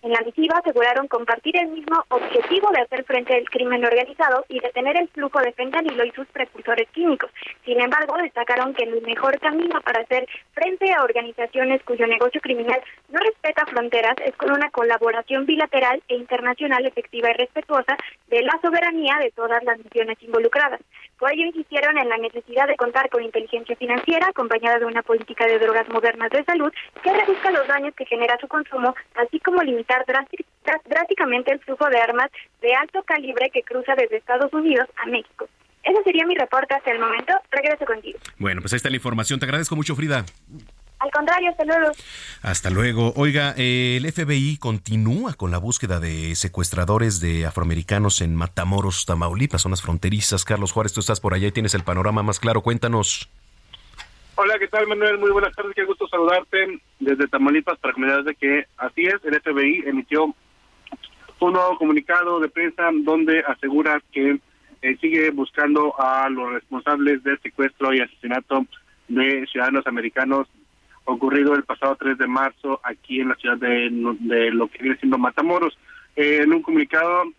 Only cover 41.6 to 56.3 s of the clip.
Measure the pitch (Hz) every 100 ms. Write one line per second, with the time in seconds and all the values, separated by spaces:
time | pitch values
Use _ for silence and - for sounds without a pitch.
41.6 | 302 330 311 302 - - - - - 90
42.6 | 95 92 120 113 117 120 147 143 143 -
43.6 | 123 123 127 127 147 160 151 143 139 151
44.6 | 123 110 - 110 110 143 247 - 92 87
45.6 | 101 123 101 90 82 80 80 82 95 -
46.6 | 87 85 87 107 113 95 85 82 82 85
47.6 | 82 82 85 104 104 - 85 82 85 -
48.6 | 90 98 98 90 - 85 87 92 143 -
49.6 | 92 92 - 85 92 104 - 95 - 107
50.6 | 98 - 107 - 98 107 104 90 101 107
51.6 | 107 98 87 90 101 107 104 101 117 113
52.6 | 117 120 120 117 101 - - - _ _
53.6 | _ - - - - - - - 196 214
54.6 | 196 214 214 208 214 202 202 202 196 -
55.6 | 202 196 190 190 190 175 170